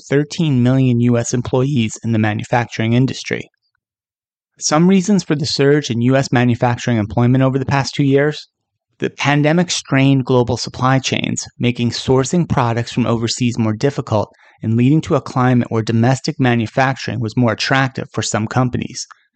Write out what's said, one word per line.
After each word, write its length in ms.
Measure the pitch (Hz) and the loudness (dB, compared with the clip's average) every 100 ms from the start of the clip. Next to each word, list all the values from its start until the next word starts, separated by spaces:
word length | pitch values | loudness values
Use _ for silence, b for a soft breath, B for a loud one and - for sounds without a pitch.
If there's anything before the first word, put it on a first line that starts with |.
| - | -2
thirteen 540 | 139 147 - 160 127 | -2 0 -2 0 2
million 380 | 120 131 131 120 | 2 2 2 2
U 180 | 120 120 | 2 2
S 160 | 113 | 0
employees 640 | 123 - 131 135 143 110 - | -4 -2 0 0 0 -2 -4
in 80 | 113 | -2
the 80 | 113 | 0
manufacturing 760 | 107 104 - 123 117 - 113 | 0 -2 -2 -2 -2 -4 0
industry. 560 | 120 127 - - 58 - _ _ _ _ _ _ _ _ _ _ - | 2 0 -2 -6 -8 -8 _ _ _ _ _ _ _ _ _ _ -10
Some 280 | - 151 180 | -2 2 4
reasons 360 | 196 180 196 | 4 2 0
for 120 | - 151 | 0 -2
the 120 | 156 | -2
surge 420 | - 139 147 143 | 0 2 2 0
in 120 | 113 | 0
U 140 | 120 131 | 2 2
S 160 | 131 | 2
manufacturing 640 | 123 123 117 123 120 - 113 | 0 2 2 0 -2 -2 -2
employment 460 | 101 - 120 131 | -2 0 2 4
over 140 | 131 135 | 2 0
the 80 | 127 | -2
past 300 | 139 131 - | -2 -2 -2
two 100 | 143 | 2
years. 420 | 139 147 147 - _ _ _ _ - | 2 2 -4 -12 _ _ _ _ -6
The 100 | 135 | -6
pandemic 580 | - 139 143 147 170 175 | -4 0 2 2 2 0
strained 560 | - - 135 135 135 127 | -4 -2 2 4 2 2
global 320 | 127 120 120 | 2 2 -2
supply 400 | - - 127 131 | -6 -2 0 0
chains, 480 | - - - 120 - - | 0 -4 -4 -6 -8 -4
making 300 | 123 120 120 | -2 0 -2
sourcing 600 | - - 131 131 180 160 | -2 0 0 2 -2 0
products 420 | - 120 117 117 | 0 0 -2 -4
from 140 | - 110 | -2 -2
overseas 540 | 117 113 - 123 120 | 0 -2 -2 -2 0
more 160 | 110 107 | -2 0
difficult 540 | 139 139 - 107 - _ b b | -2 -2 -2 -2 -4 _ b b
and 120 | 110 113 | -2 2
leading 260 | 123 156 | 4 2
to 120 | - | 2
a 80 | 147 | -2
climate 460 | - 131 127 123 - | -2 0 2 2 0
where 140 | 113 | -2
domestic 560 | 110 113 117 131 - 147 | 0 2 2 0 -2 0
manufacturing 800 | 127 120 107 - 131 - - 110 | 2 2 0 0 -2 -2 -6 -6
was 180 | 110 127 | -4 0
more 140 | 120 | 0
attractive 560 | 104 - 135 135 - - | 0 0 0 0 -4 -8
for 120 | - | -6
some 240 | - 110 107 | -4 -4 -2
companies. 580 | 123 127 104 - 131 - b b | 0 0 -2 -6 -10 -16 b b